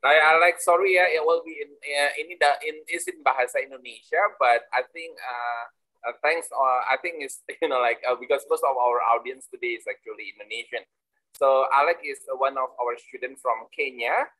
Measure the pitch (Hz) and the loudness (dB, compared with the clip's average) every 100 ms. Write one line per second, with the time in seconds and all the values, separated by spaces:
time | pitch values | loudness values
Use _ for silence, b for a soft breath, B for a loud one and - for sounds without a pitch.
0 | 135 156 156 160 175 170 - 175 190 185 | 6 6 6 6 4 4 2 4 4 4
1 | 180 160 156 170 160 151 147 143 147 143 | 4 2 2 0 -2 -12 -14 -14 -6 0
2 | 143 143 156 180 147 143 156 156 151 170 | 0 -2 -10 0 2 2 -4 -10 -8 -8
3 | 175 165 139 131 127 143 135 131 123 113 | -8 -2 -2 0 0 -2 -6 -10 -18 -20
4 | _ 156 202 - 127 120 - 123 127 170 | _ 0 0 2 2 2 0 -6 -6 -12
5 | 165 160 127 120 120 117 117 _ _ _ | -16 -14 -10 -8 -6 -8 -10 _ _ _
6 | 117 120 147 165 160 - 131 127 107 135 | -10 -4 -2 -2 -4 0 2 2 0 -2
7 | 175 165 139 - - - 160 131 120 117 | -2 -8 -12 -14 -16 -4 -2 2 0 0
8 | 123 120 120 123 - 160 147 131 123 120 | -2 -4 0 -2 0 -2 0 2 2 2
9 | 110 117 120 131 - 123 120 113 110 101 | 2 0 -2 -14 -16 -10 -8 -6 -8 -12
10 | 113 107 104 101 104 113 113 117 95 _ | -14 -16 -18 -20 -14 -14 -10 -12 -12 _
11 | _ _ _ - 135 135 131 139 147 175 | _ _ _ 0 4 4 4 2 2 0
12 | 151 135 - 131 135 135 131 - 120 120 | -4 -12 -10 -2 -2 0 -6 -4 -6 -6
13 | - 127 127 135 127 117 117 - 143 127 | -10 -10 -10 -6 -4 -4 -6 -8 -8 -4
14 | 120 190 294 | -2 -2 -4